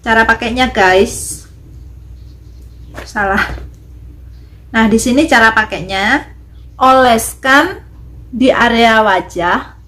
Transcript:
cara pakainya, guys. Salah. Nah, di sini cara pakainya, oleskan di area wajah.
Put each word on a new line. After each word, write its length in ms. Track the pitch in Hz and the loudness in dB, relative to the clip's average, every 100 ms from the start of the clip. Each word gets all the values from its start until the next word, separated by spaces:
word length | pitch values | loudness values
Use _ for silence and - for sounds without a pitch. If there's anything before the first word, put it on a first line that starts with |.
cara 240 | 240 226 226 | 0 0 2
pakainya, 440 | 233 233 240 254 | 0 -2 -2 -2
guys. 720 | 233 190 185 233 - - - - - - - - - - - - - - - - - - - | 0 2 2 2 -2 -12 -14 -18 -20 -20 -20 -20 -20 -20 -20 -20 -20 -20 -20 -20 -20 -20 -18
Salah. 400 | - 220 196 202 - - - - - - - - - - - - - | -12 -6 -2 -2 -4 -8 -14 -20 -20 -20 -20 -20 -20 -20 -20 -20 -6
Nah, 120 | 226 226 | 0 2
di 80 | 226 | 2
sini 320 | 247 254 311 | 0 0 2
cara 240 | 247 226 226 | 4 2 2
pakainya, 720 | 214 180 185 190 202 277 - - - - - - | -4 -6 -8 -4 -2 -2 -4 -20 -20 -20 -20 -2
oleskan 1080 | 262 262 254 226 - - 269 277 330 392 - - - - - | 2 4 4 2 -2 -8 0 2 0 -6 -16 -20 -20 -20 -14
di 240 | 240 254 | -2 0
area 480 | - 233 233 233 220 | 2 2 4 4 4
wajah. 760 | 214 185 175 - 175 202 - - | 2 0 -4 -6 -2 -4 -6 -20